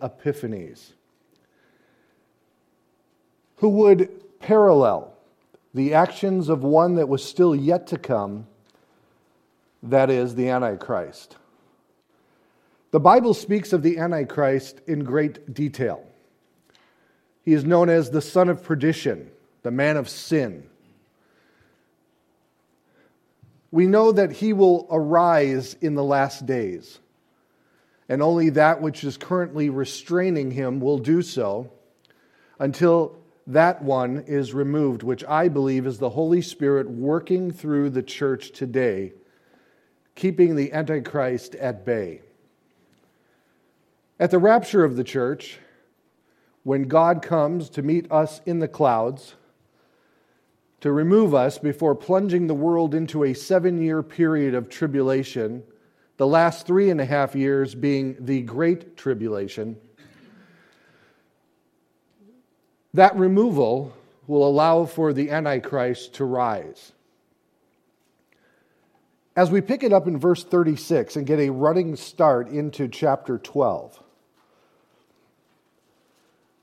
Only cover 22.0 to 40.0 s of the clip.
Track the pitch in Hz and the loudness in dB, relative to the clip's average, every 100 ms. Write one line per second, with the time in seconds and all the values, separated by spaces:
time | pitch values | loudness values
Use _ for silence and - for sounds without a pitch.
22 | _ _ _ _ _ _ _ _ _ _ | _ _ _ _ _ _ _ _ _ _
23 | _ _ _ _ _ _ - 165 185 208 | _ _ _ _ _ _ -4 2 4 4
24 | 220 202 185 - 220 202 190 175 - 160 | 4 4 0 0 -2 4 4 4 0 -2
25 | 151 170 175 165 143 131 127 - 160 147 | 2 4 4 4 2 -2 -6 -6 -4 -2
26 | 139 139 139 - 127 127 104 87 - - | 0 0 0 -4 -6 -4 -4 -8 -14 -20
27 | _ _ _ _ _ _ _ _ _ _ | _ _ _ _ _ _ _ _ _ _
28 | - 131 151 170 160 147 151 165 156 - | -8 -2 0 2 2 4 4 2 -2 -6
29 | 143 - - 185 170 147 147 135 131 - | -10 -10 -6 -4 -4 -4 -4 -2 -6 -10
30 | - 175 185 165 131 127 131 135 131 143 | -4 -2 0 -2 -4 -6 -6 -4 -2 -2
31 | 120 165 175 131 107 101 127 _ _ _ | 0 0 0 -4 -4 -4 -8 _ _ _
32 | _ _ _ _ _ - 139 135 170 170 | _ _ _ _ _ -6 -6 0 2 2
33 | 156 - _ _ - 135 170 180 139 131 | 0 -8 _ _ -2 2 2 2 -2 -2
34 | 123 135 147 143 127 127 139 151 143 120 | -2 -6 -4 -4 -4 -4 -2 0 0 -2
35 | 113 123 - 156 175 143 135 131 127 113 | -6 -6 -2 0 0 0 -2 -2 -4 -4
36 | 127 117 160 175 175 - 139 139 123 120 | -4 -2 0 0 -2 -4 0 0 -2 -6
37 | 135 165 165 185 180 175 151 143 143 127 | -2 -2 -2 -4 -4 -8 -4 -2 0 -2
38 | 127 - 139 131 - - 131 120 127 95 | -6 -4 -4 -4 -8 -12 -6 -2 -2 -2
39 | 95 - _ _ _ _ _ _ _ _ | -6 -12 _ _ _ _ _ _ _ _